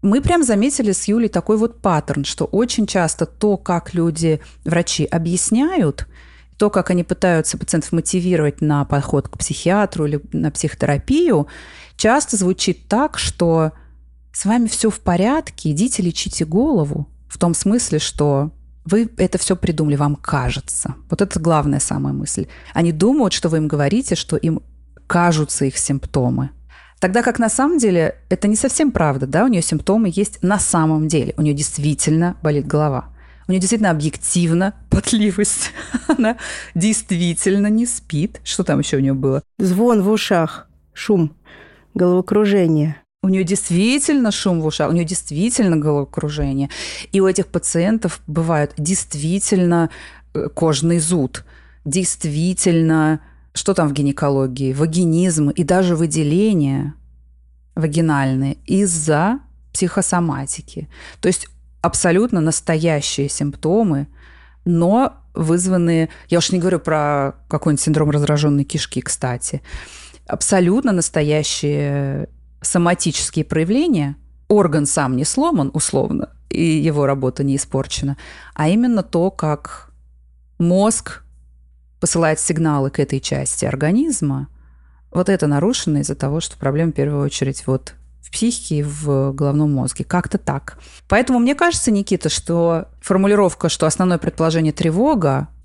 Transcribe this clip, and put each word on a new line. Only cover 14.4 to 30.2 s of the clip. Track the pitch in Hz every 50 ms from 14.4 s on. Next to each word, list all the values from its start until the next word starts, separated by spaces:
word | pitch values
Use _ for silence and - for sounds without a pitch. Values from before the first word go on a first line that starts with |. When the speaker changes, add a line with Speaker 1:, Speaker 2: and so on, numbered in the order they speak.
| -
Speaker 1:
вами | 196 220 247 240 220
всё | - - - 220
в | 202 -
порядке, | - - 175 170 185 226 277 320 311 - - - - 160
идите | 147 147 208 262 - -
лечите | 190 175 165 - - 196 - - 160
голову». | 156 156 196 254 311 294 196 151 143 147 147 147 - - - - -
В | - -
том | - 175 170
смысле, | - - 196 208 247 - - - 151
что | - - - - 147 147 143 135 143 156 - - - - - - -
вы | 160 185 220 233 220 - -
это | 175 180 - 185
всё | - - 190
придумали, | 180 - 175 170 151 156 147 143
вам | 139 147 147 147
кажется. | - - - - 143 127 123 123 135 - - - - - - 131 - - -
Вот | - -
это | 202 196 - 175
главная | 160 170 165 156 139 147 139 139
самая | - - - 139 139 139 139
мысль. | 139 147 151 - - - - - - - - -
Они | - 170 170
думают, | 165 151 175 220 269 311 254 170 -
что | - - 170
вы | 160 160
им | 156 151
говорите, | 151 147 143 139 175 233 262 - -
что | - - - - -
им | - 165 165 - - - - - - - - - - -
кажутся | - 175 175 175 165 156 151 143 - - 143
их | 135 131 -
симптомы. | - - 143 139 - - - 139 127 123 127 - 131 135 - - - - - - - - _ _
Тогда | - 180 185 240 240
как | 254 233 240
на | 233 220
самом | - - 262 294 359 311
деле | 240 214 180 170 160 - - - - -
это | 190 - - 208
не | 214
совсем | 220 - 269 - - 311 285
правда, | - - 170 151 135 135 139 131
да? | 139 160 220
У | 269
неё | 240 175
симптомы | 160 - - 151 - - 190 226 226 190 165
есть | 190